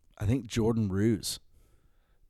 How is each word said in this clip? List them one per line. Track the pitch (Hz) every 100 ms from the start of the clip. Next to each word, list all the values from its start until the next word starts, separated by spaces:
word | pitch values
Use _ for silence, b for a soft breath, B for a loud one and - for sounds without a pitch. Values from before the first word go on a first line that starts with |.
| _ -
I | 98
think | 127 110
Jordan | 120 110 113 104
Ruse. | 95 110 104 - - - - _ _ _ _ _ _